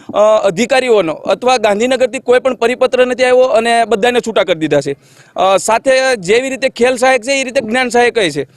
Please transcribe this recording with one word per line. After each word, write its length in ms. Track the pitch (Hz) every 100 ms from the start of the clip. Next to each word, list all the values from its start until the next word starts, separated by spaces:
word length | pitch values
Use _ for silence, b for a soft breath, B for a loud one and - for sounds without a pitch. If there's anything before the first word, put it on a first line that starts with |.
| B
અ, 340 | - 214 214 196
અધિકારીઓનો 640 | 175 233 262 254 214 165
અથવા 440 | - - 190 247 254
ગાંધીનગરથી 600 | 214 202 247 254 254 254
કોઈ 220 | - 247
પણ 140 | 262
પરિપત્ર 520 | 247 233 247 254 254 247
નથી 180 | 240
આવ્યો 140 | 254 254
અને 460 | 254 226 233 233
બધાને 360 | 220 220 240 247
છૂટા 240 | 226 214
કરી 140 | 185 170
દીધા 220 | 156 147
છે. 160 | 139 139 b b b -
અ, 200 | 185 190
સાથે 600 | - 226 269 262 262 247
જેવી 340 | 170 233 269
રીતે 180 | 262 262
ખેલ 280 | - 247 254
સહાયક 260 | 254 262
છે, 100 | 220
એ 120 | 277
રીતે 160 | 262 269
જ્ઞાન 280 | 220 247 254
સહાયક 300 | 240 240 226
છે. 300 | 180 143 131